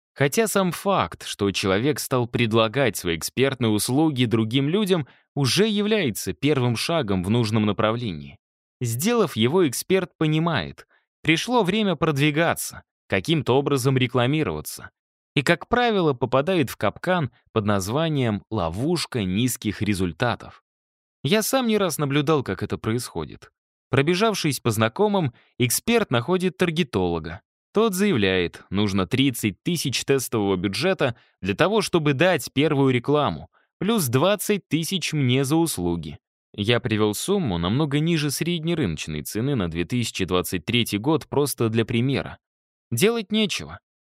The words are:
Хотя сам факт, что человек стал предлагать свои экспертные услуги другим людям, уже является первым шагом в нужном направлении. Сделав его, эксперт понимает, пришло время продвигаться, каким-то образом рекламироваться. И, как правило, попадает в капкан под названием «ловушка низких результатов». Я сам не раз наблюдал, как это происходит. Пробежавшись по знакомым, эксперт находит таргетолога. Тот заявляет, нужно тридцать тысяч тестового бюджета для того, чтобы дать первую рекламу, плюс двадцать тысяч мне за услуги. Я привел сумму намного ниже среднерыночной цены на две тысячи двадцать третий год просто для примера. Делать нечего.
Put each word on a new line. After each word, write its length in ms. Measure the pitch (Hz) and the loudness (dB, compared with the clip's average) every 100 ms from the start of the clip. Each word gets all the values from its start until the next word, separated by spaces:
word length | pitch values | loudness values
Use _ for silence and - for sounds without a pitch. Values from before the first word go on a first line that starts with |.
| _ | _
Хотя 320 | - 151 - 220 | -2 0 2 0
сам 260 | 202 185 | 2 0
факт, 520 | - 196 180 95 - | -2 0 0 0 -6
что 260 | - - 101 | -12 -2 -2
человек 480 | 95 98 95 135 131 | 0 0 2 0 -2
стал 300 | - 131 - | -2 -2 0
предлагать 680 | 120 120 113 113 117 131 92 | 0 2 2 2 2 0 0
свои 200 | 90 82 | -4 -4
экспертные 540 | - - 135 131 117 | -4 0 0 2 0
услуги 560 | 104 - 131 160 131 123 | 2 2 2 2 2 0
другим 420 | 113 110 131 139 | 2 0 0 0
людям, 400 | 190 208 180 135 _ _ | 0 2 0 -2 _ _
уже 320 | - 135 131 220 | -2 0 2 2
является 680 | 208 208 220 151 98 - | 2 0 0 0 -4 -8
первым 420 | 90 139 143 123 113 | -2 0 2 2 0
шагом 480 | - 170 110 95 | -2 -2 0 0
в 60 | 90 | 0
нужном 340 | 117 110 110 | 0 2 2
направлении. 760 | 107 98 107 117 120 78 69 67 _ _ _ _ | 0 2 0 0 -6 -8 -12 -20 _ _ _ _
Сделав 540 | 120 117 185 240 180 - | -6 -2 0 2 2 2
его, 300 | 175 185 165 | 2 4 2
эксперт 440 | - - 190 175 _ | 0 0 0 0 _
понимает, 680 | 156 156 170 143 71 - - _ _ _ | 0 2 0 -2 -4 -10 -20 _ _ _
пришло 400 | - 160 - 247 | 0 0 2 2
время 340 | 180 214 208 160 | 2 2 0 0
продвигаться, 880 | 160 139 151 147 165 - - - _ _ _ | 0 2 2 2 0 -2 -6 -12 _ _ _
каким-то 480 | - - 160 120 131 | -2 0 0 4 2
образом 400 | 139 139 123 131 | 2 0 2 2
рекламироваться. 920 | 127 127 120 156 135 78 76 - - _ _ _ _ | 2 2 2 0 -2 -4 -8 -14 -18 _ _ _ _
И, 60 | - | -2
как 260 | 131 170 - | 2 0 2
правило, 440 | 233 240 208 165 | 2 2 2 2
попадает 560 | 127 117 131 151 190 123 | 0 0 0 2 0 0
в 80 | - | 0
капкан 540 | 104 - - 180 143 - _ | -4 -2 -2 0 -2 -8 _
под 120 | 113 | -2
названием 800 | 104 101 95 131 165 147 120 101 - | 2 0 0 -2 0 0 0 -2 -4
«ловушка 760 | 110 82 90 139 175 - 127 | -4 -2 -2 -2 -2 -4 -4
низких 560 | 95 92 123 - 110 - | -2 0 0 -2 -4 -2
результатов». 800 | 104 95 92 80 123 110 - - _ _ _ _ _ _ | -2 0 -2 -2 -4 -4 -10 -20 _ _ _ _ _ _
Я 180 | 139 208 | -2 0
сам 260 | 202 269 240 | 2 0 2
не 100 | 214 | 2
раз 180 | 190 147 | 0 -2
наблюдал, 460 | 143 139 147 156 | -2 0 2 0
как 200 | 117 95 | 0 -6
это 140 | 101 95 | -4 -4
происходит. 720 | - 90 - 85 73 50 - _ _ _ _ | -2 -4 -4 -8 -10 -12 -20 _ _ _ _
Пробежавшись 720 | 127 143 180 226 196 160 127 | 0 2 2 0 0 -2 -2
по 100 | 120 | -2
знакомым, 640 | 107 110 - 208 202 147 - _ _ | 0 0 2 0 2 -2 -6 _ _
эксперт 540 | 123 - - 233 208 | -2 0 2 0 2
находит 480 | 120 120 180 185 - | -2 0 0 0 0
таргетолога. 800 | 180 156 165 101 90 85 80 82 _ _ _ | -2 0 -2 0 0 -2 -6 -12 _ _ _
Тот 220 | 196 226 | 0 0
заявляет, 680 | 185 208 139 98 92 85 - - | 2 2 4 4 2 0 -6 -6
нужно 380 | 95 104 98 90 | -2 0 0 0
тридцать 560 | 131 139 120 107 90 | 0 0 0 -4 -4
тысяч 420 | - 175 139 120 | -4 -4 -2 -4
тестового 520 | - 139 - 117 101 95 | 0 0 0 -2 0 0
бюджета 600 | 101 95 170 185 139 117 _ _ | -2 -2 -2 0 -2 -2 _ _
для 140 | 92 | -4
того, 260 | 98 170 214 | 0 2 2
чтобы 320 | 175 175 147 | 2 0 0
дать 400 | 135 175 165 - | 2 2 2 -2
первую 400 | - 156 143 135 | 0 2 4 2
рекламу, 560 | 123 120 147 135 78 - _ _ _ | 2 2 0 0 -4 -12 _ _ _
плюс 300 | 185 233 139 | 0 0 2
двадцать 600 | 127 175 208 - 208 - | 2 2 0 0 -2 0
тысяч 460 | 156 160 196 - | -4 -2 -4 -4
мне 300 | 151 127 127 | 0 2 2
за 120 | 135 160 | 2 2
услуги. 640 | 165 - 87 85 78 71 _ _ _ | 0 -2 -2 -2 -6 -14 _ _ _
Я 280 | - 101 117 | -6 0 0
привел 340 | 110 107 107 | 0 0 0
сумму 420 | 104 - 202 147 87 | 0 -2 -2 0 0
намного 420 | 87 120 156 143 | 0 0 0 0
ниже 320 | 160 165 147 | 0 0 -2
среднерыночной 920 | 131 135 175 156 170 113 78 - 76 | -4 -4 -2 -2 -2 -2 -4 -8 -8
цены 320 | 69 101 131 | -6 -4 -2
на 160 | 139 87 | -2 -2
две 160 | 82 87 | -2 -2
тысячи 400 | 123 113 - 92 | -2 -4 -4 -2
двадцать 400 | 90 87 92 - | 0 0 -4 0
третий 320 | 120 110 101 | 0 0 -2
год 280 | 120 156 - | 0 -2 0
просто 420 | 127 143 - 117 | -2 -2 0 0
для 160 | 113 110 | 0 0
примера. 500 | 117 131 123 65 - _ _ _ _ _ | 0 0 -2 -6 -12 _ _ _ _ _
Делать 420 | 120 196 233 196 | 0 2 0 -2
нечего. 480 | 214 208 - 73 82 _ _ | -2 -2 -4 -10 -14 _ _